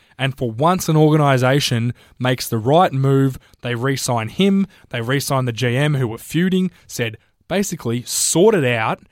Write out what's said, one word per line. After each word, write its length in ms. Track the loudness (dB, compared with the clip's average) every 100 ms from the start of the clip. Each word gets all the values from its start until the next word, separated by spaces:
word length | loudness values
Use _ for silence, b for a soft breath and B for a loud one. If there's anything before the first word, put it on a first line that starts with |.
| b b
and 180 | -6 -4
for 140 | -6
once 380 | 0 0 0 0
an 80 | 4
organisation 960 | 4 4 4 2 2 2 0 -2 -2 b b b
makes 300 | -4 -2 -4
the 100 | -4
right 340 | 2 4 4
move. 460 | 2 2 2 2 -2 b b
They 120 | -8
re-sign 540 | -4 -4 -4 -2 -4 -4
him. 380 | 0 2 2 -2 b b
They 100 | -8
re-sign 440 | -2 -4 -2 -2 -2
the 60 |
G 240 | -2 -2 0
M 180 | 0
who 140 | 0 -2
were 100 | -6
feuding, 520 | -6 -2 0 0 -2 b b
said, 300 | -6 -6 -6 _ _ _
basically, 540 | -4 -4 -6 -4 -6
"Sort 520 | -4 -4 0 4 4
it 100 | 4
out. 360 | 0 0 -2 -4 -10